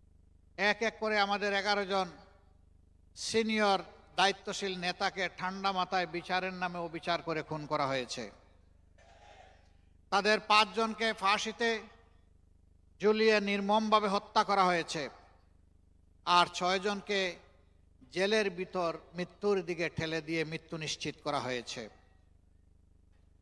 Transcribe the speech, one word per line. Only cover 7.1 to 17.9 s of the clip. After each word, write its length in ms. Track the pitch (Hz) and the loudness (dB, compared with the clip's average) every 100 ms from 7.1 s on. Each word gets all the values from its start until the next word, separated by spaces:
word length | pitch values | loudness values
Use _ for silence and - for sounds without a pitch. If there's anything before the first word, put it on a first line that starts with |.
| 165 | -2
করে 220 | 160 156 | -2 -4
খুন 220 | 147 156 147 | -4 -8 -4
করা 220 | 151 139 | -2 0
হয়েছে। 440 | 135 120 - 107 - - - - - - _ - - - - - - - - - - _ | -2 -4 -8 -10 -14 -20 -20 -20 -20 -20 _ -20 -20 -20 -20 -20 -20 -20 -20 -20 -20 _
তাদের 300 | 196 202 214 | 0 4 2
পাঁচজনকে 760 | - 208 214 196 226 214 226 | 4 4 4 0 -2 0 -2
ফাঁসিতে 680 | 214 190 208 220 208 233 220 214 - - - - _ _ _ _ _ _ - | 0 0 0 -2 -2 -2 -2 -6 -20 -20 -20 -20 _ _ _ _ _ _ -2
ঝুলিয়ে 400 | 202 214 220 214 | 2 4 6 4
নির্মমভাবে 640 | 202 202 196 214 220 214 208 | 2 0 2 2 4 4 4
হত্যা 360 | 202 - 220 | 0 0 0
করা 220 | 196 196 185 | 2 4 4
হয়েছে, 440 | 175 151 165 131 - - - - - - _ _ _ _ _ - | 4 0 -6 -6 -10 -20 -20 -20 -20 -20 _ _ _ _ _ 4
আর 220 | 175 175 | 6 4
ছয়জনকে 920 | - 180 190 196 202 - 196 185 165 - - - _ - | 2 0 0 0 -4 -4 -2 -2 -6 -16 -20 -20 _ -20